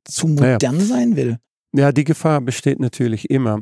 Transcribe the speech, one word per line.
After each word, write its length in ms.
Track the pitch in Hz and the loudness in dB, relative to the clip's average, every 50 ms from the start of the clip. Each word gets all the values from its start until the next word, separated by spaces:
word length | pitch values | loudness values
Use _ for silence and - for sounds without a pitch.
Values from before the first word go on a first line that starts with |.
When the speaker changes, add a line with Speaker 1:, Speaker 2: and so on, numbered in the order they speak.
| _ | _
Speaker 1:
zu 240 | - - - 170 160 | -12 -8 -4 -2 0
Speaker 2:
Ja, 180 | 151 143 135 | 2 4 4
ja. 60 | 127 | 4
Speaker 1:
modern 280 | 127 107 - 123 135 165 | 2 2 0 0 0 0
sein 360 | 196 214 254 247 240 240 214 | 0 0 0 0 0 0 0
will? 240 | 143 131 120 117 117 _ _ _ _ _ _ - 139 | 0 0 -2 -4 -6 _ _ _ _ _ _ 0 2
Speaker 2:
Ja, 140 | 139 143 | 2 4
die 140 | 135 147 147 | 2 2 0
Gefahr 340 | 151 160 - - 160 156 139 | 0 0 0 0 0 0 0
besteht 400 | 123 127 123 - - 143 135 - | 0 -4 -6 -4 -2 -2 -2 0
natürlich 500 | 131 120 - - 120 120 110 104 - - | -2 -4 -2 -2 -2 -2 -2 -4 -2 -2
immer. 300 | 135 135 127 117 107 104 | 0 0 2 0 0 -2